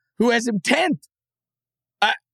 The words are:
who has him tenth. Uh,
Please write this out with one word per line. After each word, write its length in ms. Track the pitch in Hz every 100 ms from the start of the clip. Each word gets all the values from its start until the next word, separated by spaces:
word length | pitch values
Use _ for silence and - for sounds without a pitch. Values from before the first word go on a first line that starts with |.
| _ -
who 120 | 233
has 160 | 233 240
him 140 | 208
tenth. 480 | - 285 359 160 _ _ _ _ _ _ _ _ _ _
Uh, 100 | 214 - _